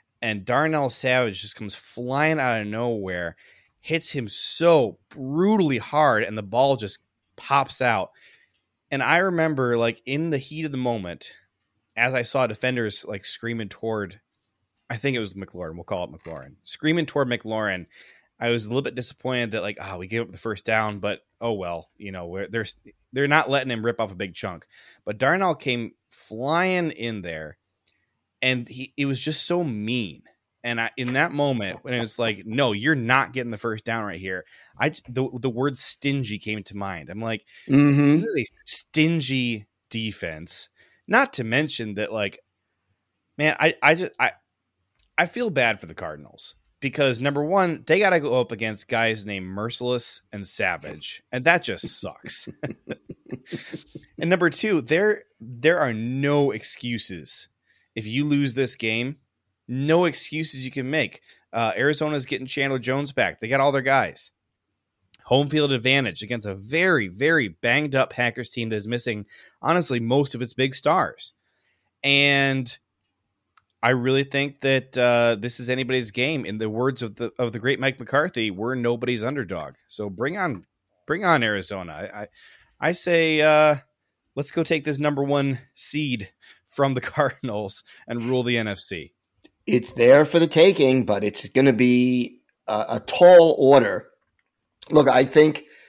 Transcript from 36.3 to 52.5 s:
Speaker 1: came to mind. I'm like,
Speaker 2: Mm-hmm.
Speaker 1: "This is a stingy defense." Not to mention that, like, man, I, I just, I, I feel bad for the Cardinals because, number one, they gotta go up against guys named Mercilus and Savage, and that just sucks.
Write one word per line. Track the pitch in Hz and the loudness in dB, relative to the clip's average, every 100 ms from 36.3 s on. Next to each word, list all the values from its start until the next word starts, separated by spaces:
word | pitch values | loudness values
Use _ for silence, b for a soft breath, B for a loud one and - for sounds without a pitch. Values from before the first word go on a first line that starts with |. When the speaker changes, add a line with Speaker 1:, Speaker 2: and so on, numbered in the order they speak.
| 104 | -6
Speaker 1:
came | 107 107 | -6 -8
to | - 101 | -8 -10
mind. | 98 90 69 | -8 -8 -10
I'm | 101 | -8
like, | 113 110 b b - | -6 -6 b b 2
Speaker 2:
Mm-hmm. | 139 143 139 143 156 | 4 6 6 6 4
Speaker 1:
"This | |
is | 233 156 | 2 -2
a | 107 - - | -4 -8 -10
stingy | - - 160 156 170 131 135 123 110 101 _ _ | -10 -4 2 2 2 0 -2 -2 -4 -8 _ _
defense." | 113 110 - 85 78 87 - - _ _ _ - | -6 -6 -6 -8 -10 -10 -12 -12 _ _ _ 0
Not | 226 269 | 2 2
to | - | -2
mention | 113 120 156 - 110 | -2 -2 -2 -4 -6
that, | 101 107 | -6 -6
like, | 110 101 - _ _ _ _ _ _ _ _ _ - | -4 -4 -6 _ _ _ _ _ _ _ _ _ -2
man, | 151 - | 0 2
I, | 160 - | 2 4
I | 139 165 | 2 2
just, | 180 - | 0 -2
I, | 123 - _ _ _ _ _ _ _ - | -2 -2 _ _ _ _ _ _ _ -2
I | 170 | -2
feel | 240 233 | -2 -2
bad | 139 117 101 | 2 2 0
for | 82 | -8
the | |
Cardinals | 80 85 76 71 - - - _ _ | -12 -10 -12 -16 -18 -18 -18 _ _
because, | 139 151 139 117 | -4 2 2 2
number | 139 143 | 0 0
one, | 151 196 180 151 - | 2 2 2 0 2
they | 180 | 4
gotta | 202 175 | 4 4
go | 143 127 | 2 0
up | 120 | 0
against | 110 110 104 - | -2 -4 -6 -4
guys | 117 113 110 | 0 0 -2
named | 101 98 92 | -6 -8 -8
Mercilus | 95 113 - 123 123 - - _ | -6 -6 -4 -2 -2 -4 -10 _
and | 104 95 | -14 -10
Savage, | - 95 82 76 78 - - _ | -4 -2 -4 -8 -14 -14 -16 _
and | 127 135 | -2 2
that | 175 | 2
just | - 90 - - | 0 -8 -8 -8
sucks. | 92 - - - - | -10 -12 -10 -8 -10